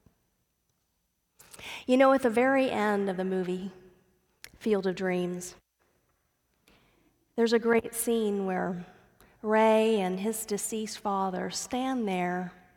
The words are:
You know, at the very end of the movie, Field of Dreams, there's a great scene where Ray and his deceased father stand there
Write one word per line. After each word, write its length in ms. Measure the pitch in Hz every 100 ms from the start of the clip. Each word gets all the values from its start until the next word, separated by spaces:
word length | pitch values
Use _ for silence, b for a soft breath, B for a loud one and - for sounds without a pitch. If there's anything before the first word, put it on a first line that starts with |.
| _ _ _ _ _ _ _ _ _ _ _ _ _ _ B B B B -
You 100 | 254
know, 160 | 269
at 100 | 269
the 80 | 247
very 400 | 220 262 269 262
end 380 | 214 208 202 196
of 80 | 180
the 80 |
movie, 460 | 190 185 180 180 190 - - _ _ _ _ _ - -
Field 280 | 226 202 190
of 80 |
Dreams, 600 | 180 185 180 180 180 180 - _ _ _ _ _ _ _ _ _ _ _ b b b b _ _ -
there's 160 | 233
a 60 | 233
great 360 | 233 233 -
scene 520 | - - 233 214 202 190
where 380 | 185 180 175 175 B B B B B
Ray 600 | 214 220 220 220 220 214
and 180 | 185 185
his 260 | 214 220
deceased 540 | - 202 - 220 214 -
father 500 | 208 196 190 185 185
stand 580 | - - 254 262 254 208
there 440 | 180 180 180 180 - -